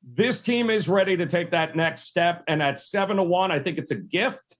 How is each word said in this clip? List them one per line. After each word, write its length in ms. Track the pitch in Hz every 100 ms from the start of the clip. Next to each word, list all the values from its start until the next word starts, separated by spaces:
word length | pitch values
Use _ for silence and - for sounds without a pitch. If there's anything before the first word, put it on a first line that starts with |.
This 400 | - 120 233 220
team 260 | - 240 233
is 220 | 220 160
ready 260 | 196 190 185
to 80 |
take 280 | 165 170 170
that 220 | 170 160
next 280 | 160 165 160
step. 420 | - - 170 170 -
And 140 | 156
at 160 | 143 131
seven 380 | - 202 196 202
to 60 |
one, 280 | 180 180 190
I 100 | 156
think 180 | 156 151
it's 140 | -
a 40 | 107
gift. 600 | - 175 247 - _